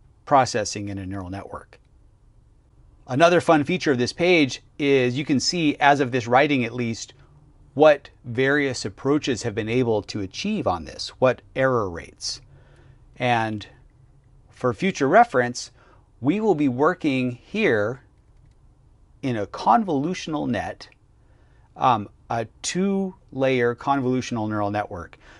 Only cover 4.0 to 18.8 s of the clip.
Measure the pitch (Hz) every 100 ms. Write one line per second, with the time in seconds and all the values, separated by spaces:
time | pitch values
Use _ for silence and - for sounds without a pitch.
4 | 120 - 175 175 139 - - - 143 139
5 | 123 123 151 131 - 180 151 135 143 143
6 | 131 127 113 123 147 139 117 123 117 107
7 | - - - - - _ - 135 156 143
8 | - _ 127 117 135 147 139 123 110 -
9 | 135 147 - 117 117 104 107 123 120 107
10 | - 110 95 - 202 214 113 87 76 -
11 | - - 127 117 - 127 135 123 98 82
12 | - - - - - - - - - -
13 | _ - 127 117 113 107 - - - _
14 | _ _ _ _ _ - 127 117 190 -
15 | 135 170 240 131 123 123 - - _ _
16 | _ _ 123 202 220 156 143 120 156 175
17 | 156 131 127 123 - 208 196 110 104 131
18 | _ _ _ _ - _ _ _